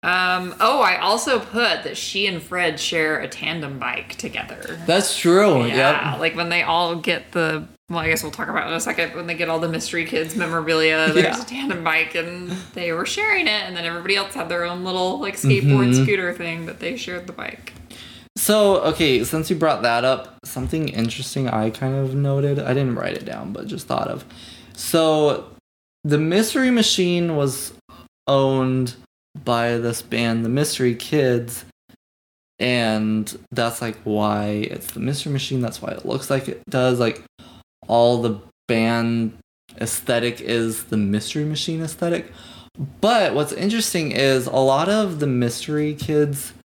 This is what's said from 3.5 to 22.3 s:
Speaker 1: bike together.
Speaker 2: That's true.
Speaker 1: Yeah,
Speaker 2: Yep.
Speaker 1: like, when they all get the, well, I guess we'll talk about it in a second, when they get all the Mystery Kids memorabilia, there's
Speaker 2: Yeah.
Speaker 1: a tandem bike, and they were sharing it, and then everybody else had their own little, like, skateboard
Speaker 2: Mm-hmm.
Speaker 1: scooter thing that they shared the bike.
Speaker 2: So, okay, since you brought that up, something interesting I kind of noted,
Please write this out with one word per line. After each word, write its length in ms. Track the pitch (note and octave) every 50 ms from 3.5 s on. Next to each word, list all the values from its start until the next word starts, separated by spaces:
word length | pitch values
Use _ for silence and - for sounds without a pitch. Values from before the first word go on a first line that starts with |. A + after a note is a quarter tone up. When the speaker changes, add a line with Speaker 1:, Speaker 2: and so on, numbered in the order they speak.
| E3 E3+ D3+ C#3 C#3 C3
Speaker 1:
bike 380 | B2+ B2 B2 B2 - - -
together. 640 | - - G3+ - A2+ - - - - - - - E3 E3
Speaker 2:
That's 300 | - E3 G3 - - -
true. 480 | - - E3+ E3+ F#3+ G#3 G#3 E3 C3 A#2+
Speaker 1:
Yeah, 440 | A#2+ A#2+ B2+ C3+ C#3 D3+ C#3+ - D3+
Speaker 2:
Yep. 80 | C3+ -
Speaker 1:
like, 160 | D#3+ E3 D#3+
when 120 | D#3+ E3+ E3+
they 140 | E3+ F3
all 340 | D#3+ - E3 E3+ F3 E3+ E3+
get 360 | E3+ D3+ F3+ F3 - - -
the, 320 | - F3 E3 D#3 D#3 D#3 D#3 - - _ _ _
well, 80 | F3 E3+
I 80 | D#3+ D#3+
guess 140 | D#3+ D#3
we'll 80 | - D3+
talk 180 | D3 - D#3+ D#3
about 180 | D#3+ E3+ -
it 40 | D#3
in 60 | D#3+
a 40 | E3
second, 340 | - E3 E3 - E3+ D#3+ -
when 100 | F3 E3+
they 80 | E3+ E3+
get 140 | E3 E3+ D#3+
all 100 | E3 E3
the 100 | E3+ E3+
Mystery 360 | D#3+ E3 E3 - - E3+ E3
Kids 320 | D#3+ - D#3+ D#3+ D#3+ -
memorabilia, 760 | A3+ F3 E3 D#3+ E3+ D#3 D#3+ E3 D#3+ D#3+ D#3+ D#3 D#3 D#3+ D#3
there's 240 | D#3 F3 F3+ - -
Speaker 2:
Yeah. 60 | A#3+
Speaker 1:
a 20 | -
tandem 380 | - A#3+ C4+ C4+ C#4+ - F3
bike, 320 | E3 E3 D#3 D#3+ D#3+ D#3 -
and 360 | E3+ E3 E3+ F3 F3+ F3+ F3 F3 F#3 F3+ - -
they 180 | - F3 E3+
were 140 | E3 E3 F#3+
sharing 420 | - - G4 G#4 G#4+ G4+ F#4+ F4 A#3
it, 140 | G#3+ G#3+ G3
and 100 | F#3 F#3
then 80 | E3+ E3+
everybody 300 | E3 E3+ E3+ E3+ F#3+ G3
else 200 | G3 G3 G3 -
had 140 | - E3 E3
their 160 | F3 F3 E3+
own 200 | F3 F3+ F3+ F3+
little, 340 | F#3 F3+ F#3 F#3 F#3 F#3+ C#4+
like, 160 | D4 G3 G3
skateboard 540 | - - C#3 C3 B2+ B2+ C#3+ C#3 C3 B2+ B2
Speaker 2:
Mm-hmm. 120 | B2+ C3 C3+
Speaker 1:
scooter 280 | C3 - F#3+ F#3 F3
thing 340 | F3 - F3 E3+ E3 E3 E3
that 120 | E3 - -
they 180 | - F3 C4
shared 300 | A#3 - - F3+ F3+ F3+
the 60 | F#3
bike. 400 | - - - - - - - - - - - - - - - - - - - _ _
Speaker 2:
So, 400 | - - - G#3+ G#3+ G#3 G3+ G3 F3+
okay, 420 | - D3+ D#3 - E3+ D3 C3 A#2+ -
since 260 | - - D#3+ D#3 -
you 60 | F#3
brought 260 | D#3 D#3+ D#3 C#3 -
that 220 | A#2 A#2+ A#2 A#2 A#2+
up, 320 | C3 C3+ - - - - - -
something 440 | - - C3 B2+ B2 - D#3+ D#3 C#3+
interesting 600 | - - A2+ A#2 - - C3 - - C#3+ C3+ B2
I 220 | A#2+ A2 A2 A2+
kind 260 | A2 - C3+ C3 C3+
of 180 | C#3 C#3 C3 C3
noted, 460 | C#3 C#3 C#3